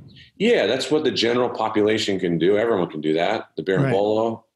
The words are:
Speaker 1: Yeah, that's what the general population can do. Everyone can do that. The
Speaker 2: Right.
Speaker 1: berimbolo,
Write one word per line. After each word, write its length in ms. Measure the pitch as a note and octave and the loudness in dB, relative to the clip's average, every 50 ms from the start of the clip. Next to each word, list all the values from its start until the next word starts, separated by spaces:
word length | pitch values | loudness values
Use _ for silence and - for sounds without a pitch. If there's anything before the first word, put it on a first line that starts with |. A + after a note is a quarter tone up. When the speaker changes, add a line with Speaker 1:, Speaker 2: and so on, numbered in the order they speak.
| - - - - - - _ | -20 -20 -20 -20 -20 -18 _
Speaker 1:
Yeah, 280 | - G3 A#3+ A#3 D#3 G#2 | -2 0 2 2 2 2
that's 240 | G2+ B2+ B2+ - - | 0 0 -2 -2 -2
what 120 | D3+ D3+ D3+ | 0 0 0
the 80 | B2 | 0
general 380 | G2+ F#2 G#2+ A#2 A#2+ B2 B2 A#2 | 0 0 0 0 2 0 0 -2
population 680 | A#2+ - A2 G#2+ G#2 G#2 G#2 G#2+ A2 A2 - G#2 G2 F2+ | -2 -4 -4 -2 0 2 2 2 2 0 -2 -2 -2 -2
can 180 | F#2 F2 E2+ | -2 -2 0
do. 200 | D#2+ D#2+ F#2+ G#2 | 2 2 2 2
Everyone 320 | G#2 A2+ A#2 A2+ F#2+ E2+ E2+ | 2 2 0 0 0 -2 -4
can 100 | - D2+ | -6 -4
do 140 | D2 D#2 D#2 | -2 -2 0
that. 360 | E2 F2 G2 A2 A2+ - - _ | 0 0 0 -2 -4 -6 -8 _
The 80 | - - | -6 -2
Speaker 2:
Right. 300 | - F#2+ F#2 C3+ C3 F#2+ | 0 0 2 2 2 2
Speaker 1:
berimbolo, 500 | G2 G#2 G#2+ G#2+ A2 A2+ A#2 A2+ A2 - _ _ | 0 2 0 0 0 0 -2 -4 -6 -12 _ _